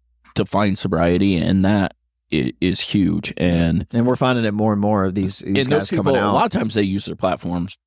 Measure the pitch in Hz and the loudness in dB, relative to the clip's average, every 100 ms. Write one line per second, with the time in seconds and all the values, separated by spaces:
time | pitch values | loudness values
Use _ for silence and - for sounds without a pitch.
0 | _ _ _ - 98 98 104 92 92 82 | _ _ _ -6 -2 0 0 0 -2 2
1 | 85 90 98 87 85 95 95 104 95 - | 2 4 2 2 2 2 2 2 0 -6
2 | _ _ - 78 64 - 90 95 - 104 | _ _ -4 -2 -2 -2 -2 -2 0 0
3 | 85 82 - - 87 85 85 85 90 117 | 2 0 -4 -2 0 2 2 0 -2 0
4 | 123 123 127 123 107 104 107 101 104 104 | 0 2 0 0 -2 0 0 2 0 0
5 | 95 98 95 - - 104 131 - - 175 | 0 -2 -4 -4 -2 0 2 0 0 -2
6 | 143 127 104 131 226 170 110 104 101 98 | 0 2 2 2 0 -2 -2 0 0 -2
7 | - 87 92 82 87 87 87 - | -6 -4 -2 -2 -4 -4 -6 -10